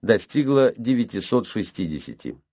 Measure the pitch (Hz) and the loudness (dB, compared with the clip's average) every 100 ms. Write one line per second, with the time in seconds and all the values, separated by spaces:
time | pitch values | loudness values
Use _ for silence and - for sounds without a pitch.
0 | - 107 - 147 135 139 131 - 117 127 | 4 2 2 -2 2 4 4 2 0 0
1 | 117 98 92 123 - - 92 - 90 73 | 0 -4 0 -2 0 -6 -6 -6 -6 -6
2 | 62 58 60 - _ | -10 -14 -12 -14 _